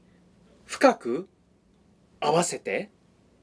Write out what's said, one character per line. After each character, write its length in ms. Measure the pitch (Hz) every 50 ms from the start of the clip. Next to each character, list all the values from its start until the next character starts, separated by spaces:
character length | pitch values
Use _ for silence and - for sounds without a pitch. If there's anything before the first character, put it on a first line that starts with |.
| _ _ _ _ _ _ _ _ _ - - _ -
深 280 | - - - - 269 233
く 340 | - - 120 117 151 190 - _ _ _ _ _ _ _ _ _ _ _ _ _ _ _ _ _ -
合 100 | - 147
わ 140 | 147 170 175
せ 160 | - - 120
て、 300 | - - 95 117 190 214 _ _ _ _ _ _ _ _ _ _